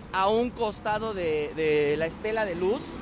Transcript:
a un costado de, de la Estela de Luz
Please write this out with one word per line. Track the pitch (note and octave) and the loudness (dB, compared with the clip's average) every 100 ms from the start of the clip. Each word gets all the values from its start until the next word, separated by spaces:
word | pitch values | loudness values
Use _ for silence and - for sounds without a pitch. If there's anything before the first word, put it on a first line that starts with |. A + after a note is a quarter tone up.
| - | -6
a | F#3 G3 | 0 4
un | A3+ B3 | 4 2
costado | - G#3+ G3+ G#3+ G#3+ A3 | 0 -4 -2 -2 -2 -2
de, | G3 E3 D3+ D3 D#3 | -2 0 0 -2 0
de | D#3 D3+ C#3+ D3+ | 2 4 4 2
la | E3 | -2
Estela | - G#3+ A3 G#3 | -2 -2 0 -2
de | E3+ | 0
Luz | F#3 C4 - - | 0 0 -4 -12